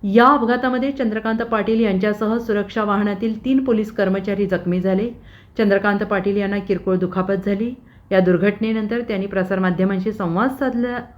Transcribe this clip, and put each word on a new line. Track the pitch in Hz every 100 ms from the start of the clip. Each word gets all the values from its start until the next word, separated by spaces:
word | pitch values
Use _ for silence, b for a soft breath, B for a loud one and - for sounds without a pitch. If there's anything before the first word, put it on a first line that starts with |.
या | 202 208 247
अपघातामध्ये | 294 226 247 262 254 269
चंद्रकांत | 277 240 214 220 220
पाटील | 233 226 208 226
यांच्यासह | 220 190 208 208 220 226
सुरक्षा | 233 208 202 -
वाहनातील | 214 202 208 196 226 220 254
तीन | 269
पोलीस | 262 220 214
कर्मचारी | - 196 190 190 196 196
जखमी | 180 180 180
झाले. | 185 190 233 233 B B B -
चंद्रकांत | 208 196 202 202
पाटील | 208 202 196 202
यांना | 202 202
किरकोळ | 190 185 190 185
दुखापत | 180 190 185 196 196
झाली. | 196 226 254 B B -
या | 190
दुर्घटनेनंतर | 180 180 202 202 220 220 214 233
त्यांनी | 240 202 196
प्रसारमाध्यमांशी | 190 185 190 185 170 185 196 196
संवाद | 214 185 170 254 262
साधला | 269 233 240 247 247